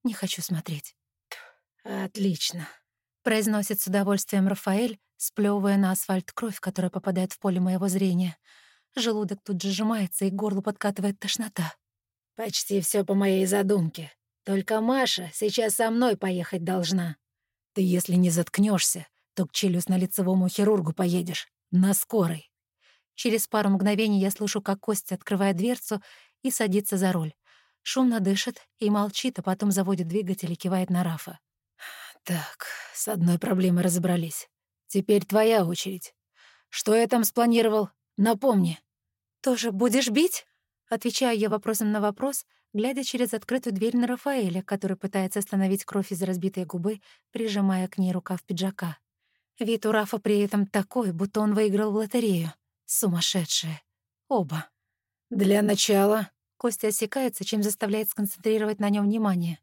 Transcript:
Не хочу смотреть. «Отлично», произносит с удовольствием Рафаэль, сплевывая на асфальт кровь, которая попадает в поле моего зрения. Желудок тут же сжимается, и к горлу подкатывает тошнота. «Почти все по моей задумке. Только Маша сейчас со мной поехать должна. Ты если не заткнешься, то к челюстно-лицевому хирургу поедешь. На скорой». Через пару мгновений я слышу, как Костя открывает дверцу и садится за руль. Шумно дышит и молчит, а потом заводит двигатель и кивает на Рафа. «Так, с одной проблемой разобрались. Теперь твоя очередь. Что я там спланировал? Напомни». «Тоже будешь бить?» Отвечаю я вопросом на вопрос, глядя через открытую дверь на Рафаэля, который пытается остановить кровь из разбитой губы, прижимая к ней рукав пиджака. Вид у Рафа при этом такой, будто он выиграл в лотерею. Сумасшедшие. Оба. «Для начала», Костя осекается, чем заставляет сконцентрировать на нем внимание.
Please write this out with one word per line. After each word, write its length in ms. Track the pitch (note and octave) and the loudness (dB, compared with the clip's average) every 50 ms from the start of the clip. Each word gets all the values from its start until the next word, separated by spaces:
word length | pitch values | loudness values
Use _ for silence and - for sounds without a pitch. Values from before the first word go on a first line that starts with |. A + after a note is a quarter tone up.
| - | -6
Не 100 | B3 G#3 | -6 -6
хочу 280 | - - F#3 - - | -4 -6 -6 -4 -6
смотреть. 540 | - - F3+ D#3 - - D#3+ D3 - - _ _ _ _ _ _ _ _ - - - - _ _ _ _ _ _ _ | -4 -4 -4 -4 -4 -6 -8 -8 -8 -16 _ _ _ _ _ _ _ _ -20 -20 -20 -20 _ _ _ _ _ _ _
«Отлично», 840 | G#3+ G3+ G3 G3 F#3+ _ G#3+ G3 G3 E3+ - - - - F3 D3+ - - _ _ _ _ _ _ _ _ _ _ | -8 -6 -6 -6 -6 _ 0 0 0 2 0 -4 -6 -6 -6 -12 -12 -16 _ _ _ _ _ _ _ _ _ _
произносит 560 | B3 A3 A3 G3+ A3 G#3+ G#3 G3 - G#3+ - | 2 2 2 2 2 2 0 0 -2 -2 -4
с 80 | - | -2
удовольствием 600 | F#3 F#3 G3+ G3 G3 G3+ G3 - - - G3 F#3+ | 0 2 2 2 2 2 0 0 0 2 2 2
Рафаэль, 520 | F#3+ G3 - - G3+ F#3+ G#3 A#3+ A#3+ A3 _ _ _ _ | 2 0 0 0 0 2 2 0 0 -4 _ _ _ _
сплевывая 600 | _ - - _ - G3+ G3+ G3+ G#3 G3 G3+ G3+ | _ -8 -6 _ 0 2 2 2 2 2 2 4
на 140 | G3 G3 F#3 | 4 4 2
асфальт 400 | F#3+ F#3 - - F#3+ F#3 F3+ - - | 2 -2 -2 -2 -2 -2 -2 -6 -8
кровь, 260 | - A#3+ A3+ G3 - | -6 -6 -6 -6 -6
которая 300 | - F#3 G3 - F3+ F3+ | -8 -6 -4 -2 -2 -2
попадает 420 | - F#3 - G3 F3+ F#3 F#3 F#3+ | -4 -4 -4 -2 0 0 -2 -2
в 80 | - - | -6 -4
поле 220 | - G3 F3+ F#3 | -2 0 2 2
моего 260 | F3+ F#3 F#3 F#3 G3 | 2 2 0 0 0
зрения. 500 | G3 F3+ G3 G3 F#3+ F3 F3 F3+ F3 D#3+ _ _ _ - - _ _ _ _ _ _ _ | 0 0 2 2 2 2 2 0 -2 -4 _ _ _ -20 -20 _ _ _ _ _ _ _
Желудок 440 | C4+ A3 A#3 A3 G#3+ G#3 F3+ G3+ G3+ | -4 -2 -2 -2 -2 -2 -4 -6 -8
тут 200 | _ - G3 F3 | _ -6 -6 -4
же 100 | F#3+ G3 | -2 -2
сжимается, 540 | G3 F#3+ A3 G#3+ A3+ G#3+ G3 F3+ - - G3 | -2 0 0 0 0 0 -2 -4 -2 -2 -2
и 40 | G3 | -2
к 40 | F#3 | 0
горлу 280 | G3 G#3+ G#3+ G3+ G3 | 0 -2 -2 -2 -2
подкатывает 580 | G3+ A3 G#3 _ - G3+ G3+ - F#3+ G3+ G3+ _ | -2 -4 -6 _ -4 -4 -2 0 -2 -2 -2 _
тошнота. 540 | - G3 - - A3 A3 _ - E3 D#3+ - _ _ _ _ _ _ _ _ _ _ _ _ | -6 -6 -4 -4 -6 -6 _ -4 -4 -4 -6 _ _ _ _ _ _ _ _ _ _ _ _
«Почти 460 | - A3+ G#3+ - - - - G3+ G3 | -10 -8 -6 -6 -6 -4 -2 -2 -2
все 240 | E3 - - G#3 G3 | 0 0 0 0 0
по 80 | - G3 | 2 2
моей 320 | G3+ G3+ G3 F#3+ F#3+ F#3+ | 2 4 4 4 2 2
задумке. 680 | F#3 G3+ G3+ G3 F#3+ G#3 F#3+ E3 D#3+ - - D#3+ D3 - _ _ _ _ _ _ | 2 2 2 2 2 2 2 2 0 -4 -8 -14 -14 -16 _ _ _ _ _ _
Только 380 | - G3 G3 G3 - A3 A3 | -2 -2 -2 0 0 0 0
Маша 500 | A3 A#3 C4 C4+ B3+ A#3+ - F#3 F3+ D#3 - | 2 2 2 2 2 0 0 -4 -6 -8 -6
сейчас 420 | - G#3+ G#3 G3 A#3+ A3+ G#3+ - | -2 -2 0 0 0 0 0 0
со 140 | - A3+ A3+ | 0 0 2
мной 280 | A3+ A#3 B3 B3 G3+ | 2 2 2 2 2
поехать 480 | G3 - F#3+ F#3 F3 E3+ - - F3 E3+ | 0 0 -2 -2 -2 -4 -4 -6 -4 -2
должна. 500 | F3 F#3 F#3 F3 D#3+ F#3+ F#3 F3 E3+ D3+ _ _ _ _ _ _ _ _ _ _ _ _ | -2 0 0 0 0 0 0 0 -2 -6 _ _ _ _ _ _ _ _ _ _ _ _
Ты 80 | G3+ | 0
если 340 | F#3+ F3+ F3 F3+ - - F3+ | 2 2 2 2 2 2 4
не 140 | F3+ F3+ F3+ | 4 4 4
заткнешься, 800 | D#3+ F3 E3+ - - - G3+ G#3+ G3+ E3+ - - - F#3 D#3 _ _ _ _ _ _ | 4 2 -2 0 2 2 2 4 4 2 2 0 -2 -4 -8 _ _ _ _ _ _
то 100 | - F#3 | -4 -4
к 80 | - - | -4 -2
челюстно-лицевому 960 | - G#3 F#3+ F3 F3+ F3 - F#3 F#3 F#3 F#3 - - F#3 F#3 F#3+ F#3+ F3+ F#3 | 0 0 2 2 0 0 0 0 0 0 0 -2 -2 0 2 2 2 2 2
хирургу 420 | - - G3+ G#3 G#3+ G3 E3 D#3 | 2 2 2 4 4 2 2 -2
поедешь. 560 | D#3+ - F#3 F3 E3+ F3+ E3+ F3 D#3+ - - _ _ _ _ _ | -2 0 0 2 2 0 -2 -4 -8 -10 -10 _ _ _ _ _
На 220 | F3+ F3+ F#3 G3 F#3+ | 2 4 4 4 4
скорой». 580 | - - _ A#3 G#3+ F3 E3 E3 D#3 - _ _ _ _ _ _ _ _ _ _ _ _ _ _ | 0 -2 _ 0 2 2 2 -2 -6 -10 _ _ _ _ _ _ _ _ _ _ _ _ _ _
Через 320 | - - A#3+ G#3+ A3 - | -4 -2 0 0 0 0
пару 220 | - - G#3+ G#3 G3+ | 0 0 2 4 4
мгновений 500 | G3 F#3 F#3+ G#3 G#3 G3+ A3 G#3+ G#3 G3 | 2 4 4 2 2 2 2 2 2 2
я 120 | F#3+ G3 | 2 0
слышу, 300 | G3 - G#3 G3+ - G#3 | 0 -2 -4 -2 -2 -2
как 200 | G3+ - G3 G3+ | -2 -2 -4 -2
Костя 340 | - - G#3+ G3+ - - F#3 | -2 -2 -2 -2 -4 -6 -8
открывает 400 | F3+ - - G#3 F#3+ G3 G3 F#3+ | -8 -2 -2 0 2 2 2 2
дверцу 460 | E3+ G3 A#3+ B3 - - - G#3+ G3+ - - - - _ _ _ _ | 0 0 -2 -2 -4 -4 -6 -6 -8 -8 -12 -20 -20 _ _ _ _
и 100 | - C4 | -4 -4
садится 460 | B3+ - A3+ G#3 F#3 G#3 G3+ - G3+ | -2 0 0 2 2 0 0 0 -2
за 160 | F#3 G3 F#3 F#3 | 0 2 2 0
руль. 200 | F3 D#3+ D#3 - _ _ _ _ _ _ _ _ _ _ | 0 -2 -4 -8 _ _ _ _ _ _ _ _ _ _
Шумно 380 | - - C4+ C4 B3 A#3 A3 | -4 0 2 2 2 2 2
дышит 400 | F#3 G3 G3 G3 - B3 A#3+ - - _ _ _ | 2 0 0 0 -2 -4 -8 -10 -20 _ _ _
и 100 | A3 G#3 | 0 2
молчит, 500 | G#3 G#3 G3+ G#3 - - - B3+ B3+ - | 2 2 0 -2 -4 -4 -4 -4 -6 -4
а 20 | - | -4
потом 260 | F#3+ F#3 G3 G#3+ G3+ | -4 -2 0 0 0
заводит 380 | F#3 G3 F#3+ F#3 G3 E3+ F3 | 2 2 2 0 0 -2 -2
двигатель 440 | E3 E3+ G#3+ G3+ F3 F#3+ - - D#3+ | -2 -2 -2 -2 -2 -4 -4 -4 -6
и 40 | F3 | -6
кивает 340 | - - F#3 F#3+ F#3 F#3 F3+ | -4 -2 -2 0 0 0 0
на 140 | F3+ F3+ F3 | 0 0 0
Рафа. 360 | E3+ E3 D3+ - E3+ F3 - _ _ _ _ _ _ _ _ - - - - - - - _ _ | -2 -4 -6 -10 -14 -18 -20 _ _ _ _ _ _ _ _ -18 -18 -16 -18 -18 -20 -20 _ _
«Так, 440 | - F3+ D#3+ D3 - - _ - - - - - - - | -4 -4 -4 -4 -8 -14 _ -14 -12 -12 -12 -14 -14 -8
с 160 | - - G#3 | -8 -4 -4
одной 280 | G#3+ F3+ E3+ F3 F3 | 0 2 4 2 2
проблемой 460 | E3+ - - F#3+ F#3 F#3 F#3 F3 F3 F3+ | 2 2 0 2 2 4 4 4 4 2
разобрались. 680 | F3+ E3+ F3+ E3+ F3+ F3 F3 E3 D#3+ - - - _ _ _ _ _ _ _ _ | 2 0 0 0 0 0 0 -2 -4 -8 -12 -14 _ _ _ _ _ _ _ _
Теперь 380 | _ - G3 G3 - G#3 G3+ G3 | _ -2 -2 2 4 2 2 2
твоя 400 | - F#3+ G#3+ A3 A3+ A3+ G#3+ F3+ | 2 2 4 4 6 4 4 2
очередь. 500 | E3 F3+ - - F#3+ F#3+ F3+ - - _ _ _ _ _ _ - - _ _ _ _ | 0 -2 -4 -6 -8 -8 -10 -14 -18 _ _ _ _ _ _ -20 -20 _ _ _ _
Что 260 | - - - G#3+ G#3+ | -10 -4 0 2 4
я 120 | A3+ A#3 | 4 4
там 180 | G3+ B3+ A#3 A3 | 4 2 2 2
спланировал? 640 | - _ A#3+ A#3 A#3+ A#3 A3+ A3+ A3 G#3+ G#3+ G3+ - _ _ _ _ _ | 2 _ 2 4 4 6 4 4 4 4 2 0 0 _ _ _ _ _
Напомни». 640 | - G3+ A3+ A#3 G#3 C#4 C4+ A3+ G3 F3+ E3+ D#3+ - _ _ _ _ _ _ _ _ _ _ _ _ | 2 2 2 2 2 2 2 4 4 2 2 -2 -6 _ _ _ _ _ _ _ _ _ _ _ _
«Тоже 300 | - C4 B3+ A3 A3 A#3 | -2 0 0 0 -2 -4
будешь 380 | G3 G3 A#3+ B3 G#3+ C4 B3+ B3 | 0 0 0 2 2 2 0 2
бить?» 360 | G#3 F#3+ E4 F#4 - - - _ _ _ _ _ _ _ _ _ | 2 2 2 2 0 -6 -10 _ _ _ _ _ _ _ _ _
Отвечаю 480 | A#3 G#3 - A#3+ G#3 - C4+ B3 A#3 | -6 -2 -2 -4 -2 0 0 0 2
я 120 | G#3 G#3+ G#3 | 2 0 0
вопросом 420 | G#3+ G#3 - A3+ A3 G#3 A3+ G#3 | 0 -2 -2 -2 -2 0 0 0
на 80 | G#3+ G#3+ | 0 0
вопрос, 460 | G3+ G#3 G3+ - B3+ C#4 C4+ - - _ _ _ _ _ | 0 -2 -2 -2 -4 -4 -4 -6 -10 _ _ _ _ _
глядя 320 | - G#3 A3 B3+ C4 C4+ C4 | -4 -2 -2 -2 -2 -4 -6
через 300 | - - A#3+ B3 - - | -4 -2 -2 -2 -2 -2
открытую 400 | G#3+ - - B3+ C4 B3+ B3 G3+ | -6 -4 -4 -4 -2 -2 -4 -2
дверь 240 | F#3 A3 A#3 A#3+ | -2 -2 0 2
на 100 | A#3+ A#3+ | 2 0
Рафаэля, 540 | A#3+ B3 A#3+ - C#4+ C#4 C4 G#3 F3+ E3+ F#3 | 0 -2 -4 -2 -2 0 0 0 0 -2 -4
который 340 | F#3 - G#3 G3 - F#3+ F#3+ | -4 -4 -6 -4 -2 -4 -4
пытается 440 | F#3+ - G3 - G3 F#3+ F#3 - G#3 | -4 -6 -4 -2 -2 -2 -2 -2 -4
остановить 440 | G3 - - F#3+ F#3+ F#3 G3 G3 - | -4 -2 0 0 2 2 0 -2 -4
кровь 280 | - - G3+ F#3+ - G3 | -4 -4 -4 -2 -2 -4
из 80 | E3 F#3+ | -4 -2
разбитой 400 | F#3 F#3 F3+ E3+ F#3+ - F#3 F3+ | -2 -2 -2 -2 -4 -4 -4 -8
губы, 380 | D#3 - F3+ E3+ G#3 G#3+ G3+ _ - - _ _ _ | -6 -6 -4 -4 -4 -4 -6 _ -20 -20 _ _ _
прижимая 580 | _ A#3 A3+ A3 G3 G3+ G3 G3 F#3+ F#3 F#3 F#3 | _ -6 -4 -2 0 0 2 2 2 0 -2 -4
к 80 | - | -2
ней 160 | - F#3 F#3 F#3 | -2 0 0 0
рукав 280 | F3+ _ - F#3 F3+ _ | -2 _ -6 -8 -8 _
пиджака. 540 | - F#3+ E3 F#3+ F#3+ G3 - F#3 E3+ D3+ _ _ _ _ _ _ _ _ _ _ _ _ - | -8 -4 -4 -4 -4 -4 -4 -8 -8 -8 _ _ _ _ _ _ _ _ _ _ _ _ -6
Вид 260 | A#3 G#3+ A3+ G#3+ - | -2 -2 -2 0 0
у 60 | G#3+ | 2
Рафа 280 | G#3+ G#3+ G#3 G3 - G#3 | 2 2 0 0 -4 -2
при 200 | - G#3 G#3 G3+ | 0 2 2 2
этом 260 | G3+ G3+ G#3+ G3+ G3+ | 2 2 2 0 0
такой, 460 | G3 - G#3 F#3+ _ - B3+ A#3 F#3+ | 2 0 -2 -2 _ -2 -2 -2 0
будто 300 | E3 D#3+ G3 G3 - G#3+ | 0 -2 -4 -2 0 0
он 120 | G#3+ G#3+ G#3 | 0 2 2
выиграл 380 | G#3 G#3+ G#3 F#3+ G3+ G#3+ G#3+ | 2 2 2 2 2 0 0
в 40 | G3+ | 0
лотерею. 580 | G#3+ A3 G#3 - B3 A#3 G#3+ F#3+ E3+ E3 D#3+ - _ _ _ _ _ _ | -2 -2 0 0 0 2 2 2 0 -2 -4 -8 _ _ _ _ _ _
Сумасшедшие. 960 | - - - - G3 E3+ E3+ E3 - - F#3+ E3 - - - - D#3+ D#3 - _ _ _ _ _ _ _ _ _ _ | -4 -2 0 0 0 0 0 0 0 0 -2 -2 0 -2 -4 -2 -4 -10 -10 _ _ _ _ _ _ _ _ _ _
Оба. 400 | C#4 A3 F3 C3+ D3+ D#3+ - _ _ _ _ _ _ _ _ _ _ _ _ _ | 0 0 0 -2 -6 -8 -8 _ _ _ _ _ _ _ _ _ _ _ _ _
«Для 320 | A#3+ G3 G3+ F#3+ G3+ G#3 | -2 2 4 4 4 4
начала», 680 | G#3 G#3 G#3 G3 - - G3+ G3 G3 G#3 G#3+ A3 G3 - _ _ _ _ _ _ - | 4 2 2 2 2 4 4 4 4 4 4 2 0 -6 _ _ _ _ _ _ -4
Костя 240 | A#3+ A3 - - | -4 -2 0 -2
осекается, 560 | G#3+ G#3 - A3 G#3 - C4+ C4 B3 A#3+ - G3 | -2 0 0 -4 -2 -2 -2 -2 -2 -2 -4 -6
чем 180 | - A3+ G#3 | -2 -2 0
заставляет 480 | G3+ G#3 G#3 _ A3+ G3+ G#3 G#3+ A3 - | 0 0 -2 _ -2 -2 -2 -2 -2 -4
сконцентрировать 680 | - - G#3 G3+ - - - A3 A3 A3 G#3+ G#3 G#3+ G3+ | -4 -4 -4 -4 -4 -4 -2 0 0 2 0 -2 -2 -2
на 100 | G#3 G3+ | 0 0
нем 140 | G3+ G#3 G3+ | 2 2 2
внимание. 560 | G3+ G#3+ A3+ A3 G3+ F#3 F3+ E3+ E3+ E3 - | 2 2 2 2 2 0 0 0 -2 -4 -6